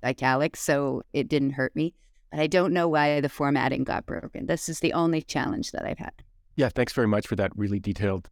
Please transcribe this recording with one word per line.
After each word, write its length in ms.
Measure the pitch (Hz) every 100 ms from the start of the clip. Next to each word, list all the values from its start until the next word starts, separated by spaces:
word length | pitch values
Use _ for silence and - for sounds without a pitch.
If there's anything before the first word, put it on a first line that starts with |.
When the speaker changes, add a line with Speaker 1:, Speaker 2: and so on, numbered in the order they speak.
Speaker 1:
italics, 560 | 123 135 131 131 156 -
so 420 | - 143 139 131 -
it 160 | 143 -
didn't 240 | 151 139
hurt 220 | 135 131
me. 200 | 151 160 - _ _ -
But 100 | 156
I 60 | 156
don't 240 | 180 190
know 160 | 175 170
why 320 | 151 147 147
the 80 | 139
formatting 560 | - 143 139 127 131
got 220 | 131 - -
broken. 400 | - - - -
This 220 | 165 -
is 120 | 160
the 120 | 165
only 300 | 170 170 160
challenge 500 | - 139 135 - -
that 120 | -
I've 140 | - -
had. 140 | - - - _ _ -
Speaker 2:
Yeah, 140 | 127
thanks 240 | - 120
very 120 | - 113
much 200 | 107 -
for 100 | 101
that 160 | 95
really 240 | 104 104 101
detailed 520 | 104 95 101 95 -